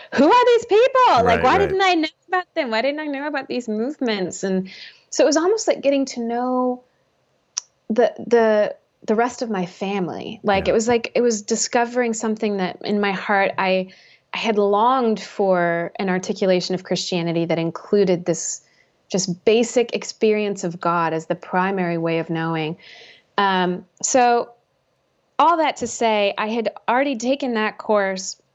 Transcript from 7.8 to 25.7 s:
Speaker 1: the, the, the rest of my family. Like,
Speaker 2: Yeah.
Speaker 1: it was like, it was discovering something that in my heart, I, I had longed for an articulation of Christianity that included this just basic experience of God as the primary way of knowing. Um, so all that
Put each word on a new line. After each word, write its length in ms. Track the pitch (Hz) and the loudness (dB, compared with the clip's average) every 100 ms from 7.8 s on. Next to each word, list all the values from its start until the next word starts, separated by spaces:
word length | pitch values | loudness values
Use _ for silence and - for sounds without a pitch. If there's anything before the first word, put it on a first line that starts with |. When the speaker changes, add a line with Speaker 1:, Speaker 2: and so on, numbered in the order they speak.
| - | -2
Speaker 1:
the, 240 | 220 233 - - | 2 2 0 0
the, 500 | 233 226 214 208 - _ _ - | 4 4 4 0 -4 _ _ -2
the 80 | 214 | 0
rest 260 | 240 - | 0 -4
of 80 | 226 | -4
my 160 | 196 175 | -4 -4
family. 760 | - 196 202 165 95 - - | -6 -4 -4 -4 -6 -12 -6
Like, 240 | 208 196 190 | 0 0 2
Speaker 2:
Yeah. 40 | |
Speaker 1:
it 20 | |
was 140 | 214 226 | 0 2
like, 240 | 233 - - | 0 0 0
it 60 | |
was 200 | 240 214 | 0 0
discovering 720 | 208 220 - 247 233 247 240 | -4 -4 0 0 0 0 -2
something 440 | 226 226 214 214 202 | -2 -4 -2 -2 -2
that 200 | 180 - | -4 -6
in 160 | - 208 | -4 -2
my 100 | 202 | 0
heart, 400 | 190 - 202 202 - | -2 0 0 0 0
I, 320 | 190 185 185 - - _ _ | 0 0 -2 -12 -20 _ _
I 40 | - | -6
had 200 | 226 202 | -2 0
longed 640 | 202 202 240 262 233 214 | 2 4 4 2 0 -2
for 720 | - - 196 180 170 170 170 - | -6 -2 2 2 2 0 -4 -4
an 100 | 180 | -2
articulation 640 | 185 185 196 190 180 175 185 | -2 -2 -2 2 2 0 -6
of 80 | |
Christianity 640 | - 180 - 180 170 165 165 | -4 -4 -2 -2 -2 -2 0
that 140 | 165 | 0
included 640 | 165 - - 208 190 175 180 | -2 -6 -2 2 2 0 -2
this 360 | 160 - - _ _ _ _ _ | -4 -6 -10 _ _ _ _ _
just 340 | 190 190 175 | -4 -4 -2
basic 500 | - 220 233 254 233 | 2 2 2 0 -2
experience 720 | 208 - - 220 214 208 196 | -4 -8 -2 0 2 -2 -4
of 160 | 175 170 | -6 -4
God 320 | 170 170 165 | -2 0 0
as 140 | 160 160 | -4 -4
the 100 | 170 | -8
primary 640 | - 185 190 196 175 170 | -4 -2 -2 -2 -2 -2
way 220 | 165 165 | -2 -2
of 100 | 165 | -2
knowing. 480 | 165 165 160 156 180 - - - - _ - | -4 -2 -4 -6 -8 -16 -20 -20 -20 _ 0
Um, 480 | 196 185 180 180 - _ | 2 2 0 -4 -10 _
so 480 | - 262 240 240 - _ _ _ _ _ _ _ _ - | 0 2 4 2 -2 _ _ _ _ _ _ _ _ 2
all 200 | 302 330 | 2 4
that 180 | 294 | 0